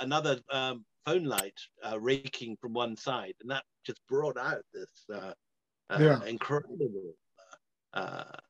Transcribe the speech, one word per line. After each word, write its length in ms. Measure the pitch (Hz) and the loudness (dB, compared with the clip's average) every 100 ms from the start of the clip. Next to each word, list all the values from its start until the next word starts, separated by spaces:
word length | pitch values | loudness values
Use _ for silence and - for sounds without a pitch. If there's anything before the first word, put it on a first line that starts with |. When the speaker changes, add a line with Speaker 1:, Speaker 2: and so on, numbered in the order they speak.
Speaker 1:
another, 380 | 127 151 151 127 - | 0 2 4 2 0
um, 320 | 135 131 123 - _ 151 | 0 0 -2 -10 _ 0
phone 180 | 180 151 | 2 2
light, 320 | 104 101 - - - 113 | 0 -2 -6 -16 -10 -4
uh, 80 | 110 | 0
raking 580 | 117 135 135 - 117 104 | 2 2 0 -8 -8 -8
from 140 | 123 | -4
one 240 | 117 117 110 | 0 0 -2
side, 380 | 147 123 95 - | -2 -2 -4 -8
and 80 | 117 | -6
that 120 | 135 - _ - | -6 -6 _ -10
just 160 | 117 - | -10 -2
brought 280 | 135 147 123 | 0 0 0
out 260 | 135 131 - | -2 -4 -6
this, 320 | 98 92 - - | -12 -12 -14 -10
uh, 200 | 101 95 - _ _ _ _ - | -8 -8 -12 _ _ _ _ 0
uh, 80 | - | 8
Speaker 2:
Yeah. 240 | 151 131 107 | 8 8 2
Speaker 1:
incredible, 640 | 117 - 147 - 202 131 98 90 80 _ _ - - _ _ _ | -4 0 -2 -2 -2 -2 -2 -8 -12 _ _ -20 -20 _ _ _
uh, 300 | - 90 - - - - | -6 -6 -6 -10 -14 -18